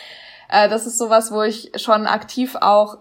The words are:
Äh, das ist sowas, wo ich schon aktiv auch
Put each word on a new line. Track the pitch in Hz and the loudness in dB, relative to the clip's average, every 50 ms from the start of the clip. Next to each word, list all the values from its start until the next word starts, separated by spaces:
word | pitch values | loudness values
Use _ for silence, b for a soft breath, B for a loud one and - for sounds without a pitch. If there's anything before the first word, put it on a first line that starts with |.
| B B B B B B B B B B | B B B B B B B B B B
Äh, | - 202 208 208 | 2 4 4 4
das | 214 226 - | 2 -2 -4
ist | 240 226 | -6 -4
sowas, | - 240 220 220 226 226 - | -4 0 2 2 2 2 0
wo | 214 214 | -2 -2
ich | 214 226 214 - - - - | -2 -2 -4 -8 -12 -14 -12
schon | - - - 214 214 214 | -8 0 0 0 0 2
aktiv | - - 220 220 - - 254 254 254 - - | -2 -4 -4 -6 -8 -6 -6 -6 -6 -6 -2
auch | - 196 208 208 208 208 - - | 0 4 4 4 2 0 -4 -12